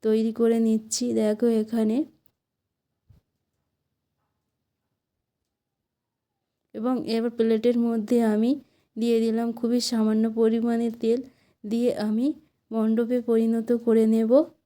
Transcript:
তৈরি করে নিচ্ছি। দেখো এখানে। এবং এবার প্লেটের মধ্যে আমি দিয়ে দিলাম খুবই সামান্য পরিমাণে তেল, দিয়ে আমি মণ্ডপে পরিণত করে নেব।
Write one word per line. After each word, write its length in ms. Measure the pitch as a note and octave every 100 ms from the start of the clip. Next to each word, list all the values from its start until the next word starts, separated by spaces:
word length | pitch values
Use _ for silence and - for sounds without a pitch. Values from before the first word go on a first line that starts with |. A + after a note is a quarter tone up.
তৈরি 280 | A3 A3 A3
করে 240 | A3 A#3 A#3
নিচ্ছি। 460 | A3+ A3 A3 - A#3+
দেখো 340 | A3+ G#3+ G#3 A#3+ A3+
এখানে। 420 | A3 A3+ A3 A#3 D#4 _ _ _ _ _ _ _ _ _ _ - _ _ _ _ _ _ _ _ _ _ _ _ _ _ _ _ _ _ _ _ _ _ _ _ _ _ _ _ _ _ _ _ _ _ _ A3+
এবং 180 | A3+ B3+ -
এবার 240 | A3+ A#3
প্লেটের 460 | A#3 A3+ A3 A#3 A#3+
মধ্যে 380 | A#3 A#3 G#3+ A#3+ A#3
আমি 260 | G#3+ A3+ C#4+ - _ _ -
দিয়ে 220 | A#3 A3+
দিলাম 280 | A3+ A3+ A#3
খুবই 260 | A#3 A#3 A#3+
সামান্য 420 | A#3+ A#3 A3 A3 A3+
পরিমাণে 560 | A3 A3+ A3+ A#3 A#3 A#3 A3+
তেল, 200 | A3+ A#3+ C4 _ _ _
দিয়ে 260 | G#3 A3+ A#3+ -
আমি 280 | G#3+ G#3+ C4 D4+ _ _ _
মণ্ডপে 480 | A3 A3 A3 A3+ B3
পরিণত 480 | A#3 A3+ A3+ A3+ A3+ A#3+
করে 200 | A#3 A3+ A3
নেব। 240 | A3 A3 B3+ E4 _